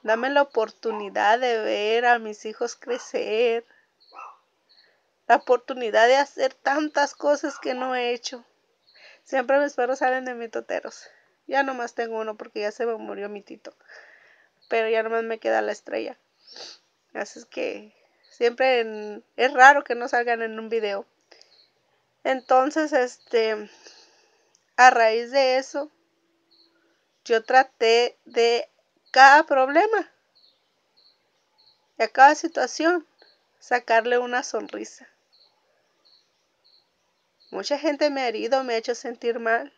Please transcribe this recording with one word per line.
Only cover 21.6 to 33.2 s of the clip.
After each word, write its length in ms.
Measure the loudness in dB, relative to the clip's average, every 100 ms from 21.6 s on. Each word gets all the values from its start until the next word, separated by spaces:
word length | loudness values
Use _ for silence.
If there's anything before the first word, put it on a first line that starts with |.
| _ _ _ _ _ _
Entonces, 680 | -6 -6 2 2 2 -2 0
este, 760 | 0 -2 -6 _ -2 0 -4 -10 -20 -20 -20 -20 _ _ _ _ _ _ 6
a 160 | 6
raíz 400 | 8 2 2 0
de 260 | 2 2 2
eso, 320 | -2 -8 -10 _ _ _ _ _ _ _ _ _ _ _ _ _ -2
yo 180 | -2
traté 720 | 4 4 4 _ 2 4 2 -4 -8
de 440 | 0 2 2 -4 _ _ _ _
cada 320 | 8 10 10
problema, 680 | 6 2 4 4 2 0 -4 _ _ _ _ _ _ _ _ _ _ _ _ _ _ _ _ _ _ _
de 140 | -4
cada 240 | 6 6 6
situación, 720 | -4 -4 -4 0 0 0 -4 _